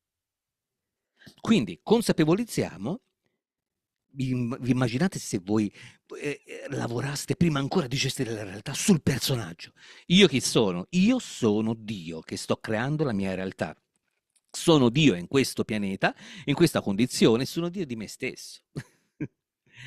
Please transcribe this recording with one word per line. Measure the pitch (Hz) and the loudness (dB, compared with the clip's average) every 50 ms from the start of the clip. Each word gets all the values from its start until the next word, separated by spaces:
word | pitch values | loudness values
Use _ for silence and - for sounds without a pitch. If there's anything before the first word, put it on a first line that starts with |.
| _ _ _ _ _ _ _ _ _ _ _ _ _ _ _ _ _ _ _ _ _ _ _ _ - - _ _ | _ _ _ _ _ _ _ _ _ _ _ _ _ _ _ _ _ _ _ _ _ _ _ _ -20 -20 _ _
Quindi | - - 226 170 110 90 87 - - | 0 2 2 2 2 -2 -8 -10 0
consapevolizziamo, | - 208 240 - - 170 - 156 151 175 214 240 - - 151 101 80 85 87 95 131 196 - _ _ _ _ _ _ _ _ _ _ _ _ _ _ _ _ _ _ _ _ _ _ _ | 2 2 2 2 0 2 2 4 2 2 0 0 -4 -4 -4 -4 -4 -6 -8 -8 -8 -8 -8 _ _ _ _ _ _ _ _ _ _ _ _ _ _ _ _ _ _ _ _ _ _ _
vi | 139 131 127 | -8 -4 -4
im-, | 127 123 120 117 127 - | -2 -2 -2 -4 -6 -6
vi | 127 120 | 0 0
immaginate | 123 127 131 113 117 127 175 196 - - | 2 2 2 0 0 0 0 0 -2 -4
se | - - - | -8 -4 -6
voi, | 98 87 101 107 113 107 98 _ - - - - _ _ _ - - | -6 -2 0 0 2 2 0 _ -10 -20 -20 -20 _ _ _ -16 -10
eh, | - 147 139 - _ | -8 -8 -8 -8 _
eh, | - - - - - | -18 -16 -14 -12 -8
lavoraste | 135 123 123 123 117 120 123 139 147 - - - 139 | -6 -6 -4 -4 -4 -4 -4 -4 -6 -6 -4 -4 0
prima | - 175 170 147 139 | 2 2 2 2 0
ancora | 139 131 - 190 147 | -2 0 0 -2 -2
di | 120 131 | -2 -2
gestire | 131 - 135 - - 127 110 | -2 -2 -2 -2 -4 -4 -4
la | 117 104 107 | -4 -8 -8
realtà | 95 95 107 - - 139 | -10 -12 -10 -10 -8 -6
sul | - - - 185 143 - | -2 4 4 4 6 4
personaggio. | - 139 113 - - 135 117 101 82 82 - - - _ _ - - - - _ | 0 0 0 0 -2 -2 -2 -4 -8 -12 -16 -18 -20 _ _ -20 -20 -20 -16 _
Io | - 175 196 202 | 4 8 8 8
chi | 147 139 120 | 8 6 2
sono? | - - - 139 110 95 87 87 92 - | -2 2 2 2 2 2 0 -4 -6 -2
Io | 175 180 190 226 262 240 | 2 2 4 4 4 2
sono | - - - - 123 110 - 110 110 110 117 | -2 -8 -6 0 2 2 2 2 0 -2 -4
Dio | 113 110 104 110 92 80 85 82 80 | -6 -8 -10 -10 -10 -8 -10 -10 -10
che | - - 101 | -10 -10 -10
sto | - - - 110 | -10 -4 -4 -4
creando | - - 113 110 107 120 139 156 147 160 | -4 -2 -6 -4 -4 -2 -4 -2 -2 -2
la | 131 107 | -2 -2
mia | 98 95 95 92 | -2 -2 -2 -4
realtà. | 92 95 95 - - - 80 76 _ _ _ _ _ _ _ _ _ _ _ _ _ _ _ | -4 -6 -8 -6 -6 -6 -6 -6 _ _ _ _ _ _ _ _ _ _ _ _ _ _ _
Sono | - - - 165 160 143 123 117 | -12 -2 4 6 6 8 6 6
Dio | 117 151 160 127 90 | 4 6 6 6 4
in | 87 87 | 4 -4
questo | - - 135 120 - - - - | 0 2 2 2 2 -2 -6 -4
pianeta, | - 110 107 101 95 95 - 170 - - - - - - 185 - | -4 -4 -4 -4 -4 -2 0 0 -2 -2 -2 -16 -20 -18 -10 -4
in | 147 143 | -4 2
questa | - 170 151 - 90 | 4 2 4 4 0
condizione, | - 104 98 98 127 - - - - 131 110 120 135 | -2 0 0 0 0 0 2 4 4 6 6 4 0
sono | - - 170 170 175 | -4 -4 -4 -6 -4
Dio | 175 208 165 | -6 -6 -8
di | 131 120 | -8 -8
me | 113 98 | -10 -10
stesso. | - - - 131 113 67 - - - - - _ _ - | -12 -12 -10 -10 -10 -10 -10 -16 -18 -18 -20 _ _ -14
<laughs> | - - _ _ _ _ _ _ - 156 - _ _ _ _ _ _ _ _ _ 120 127 | -14 -14 _ _ _ _ _ _ -12 -12 -12 _ _ _ _ _ _ _ _ _ -20 -18